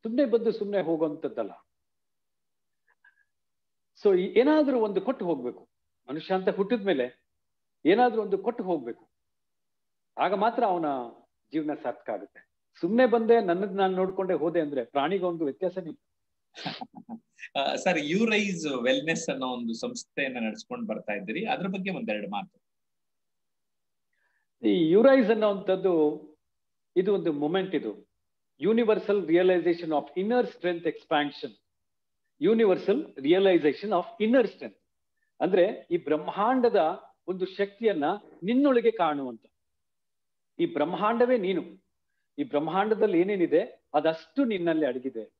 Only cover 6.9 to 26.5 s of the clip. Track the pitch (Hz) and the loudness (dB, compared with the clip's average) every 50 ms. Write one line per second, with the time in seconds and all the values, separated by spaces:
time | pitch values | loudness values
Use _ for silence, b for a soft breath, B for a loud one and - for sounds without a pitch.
6.9 | 175 131 123 127 - _ _ _ _ _ _ _ _ _ _ _ _ _ - 143 | 0 0 0 -4 -6 _ _ _ _ _ _ _ _ _ _ _ _ _ 2 4
7.9 | 190 233 247 247 220 226 208 185 190 190 190 233 233 - 196 185 175 151 123 120 | 4 6 4 2 2 -2 -2 -2 -4 -2 -2 -6 -6 -4 -4 -4 -4 -4 -4 -10
8.9 | 110 _ _ _ _ _ _ _ _ _ _ _ _ _ _ _ _ _ _ _ | -12 _ _ _ _ _ _ _ _ _ _ _ _ _ _ _ _ _ _ _
9.9 | _ _ _ _ _ - 139 180 202 196 208 233 226 262 240 202 180 175 160 147 | _ _ _ _ _ -2 0 0 0 0 0 0 2 2 2 2 2 0 -2 -2
10.9 | 139 127 120 117 113 - _ _ _ _ _ _ 135 160 151 151 139 - - 123 | -4 -4 -6 -10 -14 -20 _ _ _ _ _ _ -6 -4 -4 -4 -6 -4 -6 -8
11.9 | - - - - 110 95 - - _ - _ _ _ _ _ _ _ - - 175 | -8 -8 -8 -8 -8 -8 -8 -16 _ -20 _ _ _ _ _ _ _ -6 -4 0
12.9 | 214 240 254 233 233 233 226 220 233 226 214 175 170 180 202 202 190 196 190 190 | 4 4 4 4 4 2 4 4 4 4 4 0 -2 -2 -2 -4 0 0 0 0
13.9 | 185 185 185 185 185 190 190 185 185 143 143 175 165 175 156 147 143 127 117 - | 2 0 -2 -2 -2 -4 -2 -2 0 0 0 0 0 0 -2 0 -4 -6 -6 -2
14.9 | - 143 135 156 196 190 180 180 170 160 165 139 135 _ 185 175 180 185 175 160 | -2 -2 0 0 -2 -2 -2 -4 -4 -2 -4 -4 -4 _ -6 -4 -4 -6 -10 -10
15.9 | - _ _ _ _ _ _ _ _ _ _ _ _ - - - - - - _ | -14 _ _ _ _ _ _ _ _ _ _ _ _ -12 -12 -12 -10 -12 -16 _
16.9 | _ - - - 233 226 _ _ B B B B _ 139 135 143 139 127 - 185 | _ -20 -16 -16 -16 -16 _ _ B B B B _ -4 -2 -2 -4 -2 0 0
17.9 | 175 156 147 147 170 202 226 220 214 208 208 202 185 165 156 147 135 123 117 127 | 0 0 -2 -2 0 0 2 2 2 0 0 -2 -4 -6 -6 -6 -4 -2 0 0
18.9 | 135 143 147 160 165 - - - 139 131 131 127 123 120 120 113 113 - - 123 | 0 0 0 -4 -4 -4 -4 -6 -6 -4 -4 -6 -6 -6 -6 -8 -8 -8 -8 -10
19.9 | 127 - - _ _ 147 139 131 123 120 113 110 107 - - _ 123 120 117 104 | -10 -12 -16 _ _ -6 -6 -6 -6 -6 -6 -6 -6 -10 -12 _ -10 -10 -6 -8
20.9 | 110 - - - 104 98 95 104 113 170 220 - 139 139 175 196 196 190 185 196 | -8 -8 -6 -8 -8 -8 -8 -8 -6 -6 -4 -4 -4 -4 -4 -6 -6 -6 -8 -8
21.9 | 180 135 117 107 107 107 101 92 101 101 95 - _ _ _ _ _ _ _ _ | -8 -6 -6 -6 -6 -8 -8 -8 -10 -10 -10 -12 _ _ _ _ _ _ _ _
22.9 | _ _ _ _ _ _ _ _ _ _ _ _ _ _ _ _ _ _ _ _ | _ _ _ _ _ _ _ _ _ _ _ _ _ _ _ _ _ _ _ _
23.9 | _ _ _ _ _ _ _ _ _ _ _ _ _ _ - 214 202 185 160 156 | _ _ _ _ _ _ _ _ _ _ _ _ _ _ 0 2 2 4 4 4
24.9 | 175 208 233 277 269 269 226 190 226 208 214 208 202 190 190 185 190 185 190 190 | 6 6 8 8 6 6 4 2 2 2 2 0 -2 -2 -2 -2 -2 0 2 2
25.9 | 175 160 151 151 156 - - - _ _ _ _ | 2 4 2 2 0 -4 -14 -20 _ _ _ _